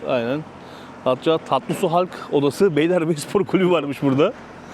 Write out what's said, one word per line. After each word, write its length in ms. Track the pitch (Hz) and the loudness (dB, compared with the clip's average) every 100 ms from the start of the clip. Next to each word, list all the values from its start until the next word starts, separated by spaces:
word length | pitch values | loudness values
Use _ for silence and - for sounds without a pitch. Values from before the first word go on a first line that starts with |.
| - | -2
Aynen. 360 | 131 117 147 156 - - - - - | 0 0 -4 -6 -16 -18 -18 -18 -6
Hatta 340 | 131 127 165 160 | -2 0 2 0
Tatlı 360 | - 135 - | 2 -2 -2
Su 180 | 165 180 | -2 0
Halk 360 | 170 180 - - | 2 0 -6 -2
Odası, 440 | 147 139 - 196 147 | 2 2 2 2 4
Beylerbeyi 400 | 165 180 160 151 | 2 2 0 -2
Spor 280 | - 202 | -2 -2
Kulübü 260 | 185 190 180 | 2 2 4
varmış 320 | 170 143 139 | 2 0 -2
burada. 300 | 143 131 180 - - - - | 2 4 2 0 -16 -20 -18